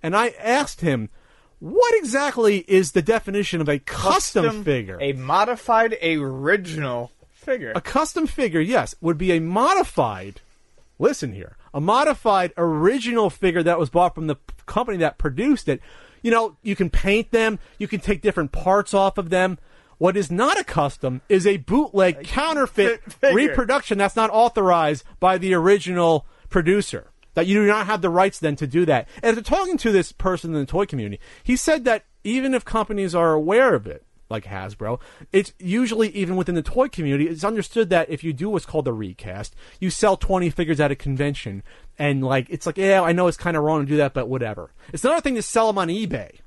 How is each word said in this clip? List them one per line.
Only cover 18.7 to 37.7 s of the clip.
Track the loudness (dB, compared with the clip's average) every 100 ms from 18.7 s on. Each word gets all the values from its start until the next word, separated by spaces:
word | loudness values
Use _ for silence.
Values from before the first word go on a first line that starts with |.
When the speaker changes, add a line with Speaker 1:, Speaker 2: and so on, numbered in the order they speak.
| 0 2
Speaker 1:
off | 0 2 0
of | -2
them. | 0 0 -2 -14 -20 _ _
What | 0 0
is | -2
not | 0 0 0
a |
custom | -2 -2 -2 -2 -6 -6 _
is | 2 4
a | 0
bootleg | 0 0 2 2 2 2
Speaker 2:
A |
Speaker 1:
counterfeit | -4 -2 0 0 -2 2 2 0
Speaker 2:
fi-, | -8 0 2
figure. | 4
Speaker 1:
reproduction | 2 0 0 0 0 0
that's | 0 2
not | 2
authorized | 4 4 4 4 4 2 -2 -8 0
by | 2 2
the | 2
original | 2 4 4 2 2 4 2 0 -20 -2
producer, | 0 2 2 0 -8 -12 _ _
that | 0 4
you |
do | 4 4
not | 2 0
have | 0
the | 0
rights | 2 2 2
then | -4 -2
to | -2
do | 0 4
that. | 2 0 -2
And | 0 0
after | 0
talking | 0 0 -2
to | 2
this | 2 0
person | -4 -2 -2 -4
in | -4
the | -2
toy | -2 -4
community, | -4 -8 -10 -16 -10
he | -2
said | -2 2 0
that | 2 -2 _ _
even | -4 -2 0
if | -2
companies | -2 -4 -2 -4 -2
are | 0 2
aware | 2 2 4 4 2
of | -2
it, | -16 _ _ -10
like | -10 -8
Hasbro, | -12 -12 -10 -8 -8 -10 -20 -2
it's | -2 -2 _
usually, | -4 -2 -2 0 -2
even | -2 -4
within | -2 -2 -4
the |
toy | -2 -2 -2
community, | -2 -2 -2 -2
it's | -2
understood | -4 -4 -4